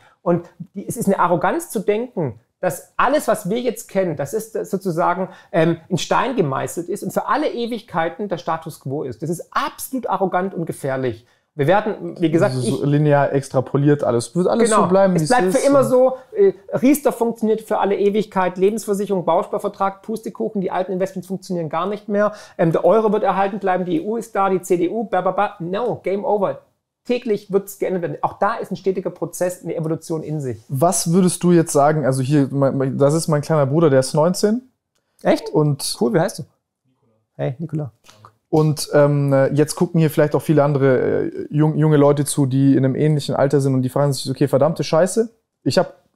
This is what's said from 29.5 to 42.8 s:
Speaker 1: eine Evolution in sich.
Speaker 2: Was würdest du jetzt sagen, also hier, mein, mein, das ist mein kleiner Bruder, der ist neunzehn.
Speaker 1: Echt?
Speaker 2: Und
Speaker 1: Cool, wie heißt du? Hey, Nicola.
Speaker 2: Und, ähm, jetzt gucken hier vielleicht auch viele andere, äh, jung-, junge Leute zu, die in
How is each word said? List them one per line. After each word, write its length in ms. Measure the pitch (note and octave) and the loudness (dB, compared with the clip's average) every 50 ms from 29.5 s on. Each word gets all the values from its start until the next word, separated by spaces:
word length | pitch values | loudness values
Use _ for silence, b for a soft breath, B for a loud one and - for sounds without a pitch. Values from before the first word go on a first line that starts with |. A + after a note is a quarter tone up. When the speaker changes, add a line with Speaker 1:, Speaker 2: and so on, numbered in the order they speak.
| F3+ - - | -6 -8 -8
Speaker 1:
eine 120 | E3+ - | -8 -6
Evolution 480 | - D#3 D#3+ D#3+ D#3+ - - E3 D#3 - | -4 -4 -4 -4 -6 -6 -8 -8 -6 -6
in 180 | - D3+ D#3 | -6 -6 -6
sich. 160 | C#3 B2+ A2+ G2+ - - | -6 -6 -8 -10 -10 -8
Speaker 2:
Was 440 | C#3+ C3 D#3 F3 F#3+ - - E3+ E3 | -2 2 2 2 2 0 0 2 2
würdest 300 | F#3+ F#3 F3+ - - - | 4 4 2 2 0 2
du 80 | F3+ | 4
jetzt 200 | F3 E3 D#3+ E3 - | 4 4 4 4 2
sagen, 300 | C#3+ C#3 D3+ D#3 D#3 B2+ | 4 4 4 2 2 0
also 200 | B2 C3 C3+ B2+ | 0 0 0 0
hier, 240 | B2+ D3+ D3 C#3 B2+ | 2 2 2 2 2
mein, 260 | C3+ C#3 C#3 C3+ C3+ | 0 0 0 0 0
mein, 220 | C#3 C3 C#3 B2+ | 0 -2 -2 0
das 160 | C3 C#3 C#3 D3+ | 2 2 2 2
ist 140 | E3 D#3 | 0 0
mein 140 | - D#3 D3 | 0 -2 -2
kleiner 260 | C#3+ - E3 D3+ C#3+ | 0 0 2 2 2
Bruder, 240 | B2+ C#3 D#3+ E3+ D3+ | 2 2 2 4 4
der 80 | C3+ C3 | 4 4
ist 160 | C3 - - | 2 2 0
neunzehn. 560 | D3+ D3+ F3 F#3 - - G#3 A3 B3+ - _ _ _ _ _ _ _ _ _ _ _ | 2 2 2 0 0 0 0 0 0 -4 _ _ _ _ _ _ _ _ _ _ _
Speaker 1:
Echt? 300 | - - A3 - - A4 | 0 0 0 0 -2 -2
Speaker 2:
Und 460 | D#4+ D#3 D3+ D3 C#3 C#3+ - - - - | 0 2 2 2 0 -2 -4 -8 -4 -2
Speaker 1:
Cool, 140 | G#3 A#3+ A3+ | -2 0 2
wie 40 | D#3+ | 0
heißt 200 | E3 G3+ - - | 0 -2 -4 -10
du? 40 | C3 _ _ _ _ _ _ _ _ _ _ _ _ _ _ _ _ _ _ | -14 _ _ _ _ _ _ _ _ _ _ _ _ _ _ _ _ _ _
Hey, 200 | - C#3+ D3 B2+ - | -8 -6 -6 -6 -8
Nicola. 320 | E3+ D3+ - D#3 D3+ A#2+ _ _ b b b b b b b _ _ - | -10 -8 -8 -8 -8 -8 _ _ b b b b b b b _ _ -2
Speaker 2:
Und, 380 | - D#3 D#3 D#3 C#3+ D3 - - - | 0 2 2 2 0 -2 -4 0 2
ähm, 400 | D3 C#3+ C#3+ D3 C#3+ C#3+ C#3 C#3 C3+ C3+ C3 C#3+ | 4 4 4 4 2 0 2 2 2 2 2 2
jetzt 200 | C#3 D3+ D3 - | 0 0 0 0
gucken 260 | - F3+ E3+ - E3 | -2 -2 0 2 2
hier 120 | D#3+ D3+ | 2 2
vielleicht 240 | - - D3+ D3 - | 4 2 0 2 2
auch 60 | C#3+ - | -2 0
viele 200 | - D#3 D3+ C#3 | 2 4 4 4
andere, 640 | D3 D3 C3+ C3+ C3+ B2+ A#2+ - G2+ G2+ G2+ G2 | 4 2 2 4 4 4 4 2 0 0 -2 -2
äh, 220 | - - - - - | -4 -6 -8 -10 -4
jung-, 260 | - D3 D3+ D#3 D3+ | 0 2 2 2 2
junge 220 | D3 D3+ D#3 D3+ | 2 2 4 4
Leute 260 | C#3+ C#3+ C#3+ D3 C#3+ C#3+ | 6 6 4 4 2 0
zu, 220 | - - - C#3+ | -2 0 0 0
die 300 | B2+ C3 C3+ C#3 C#3 C3+ | 2 2 4 4 4 4
in 80 | C3 | 4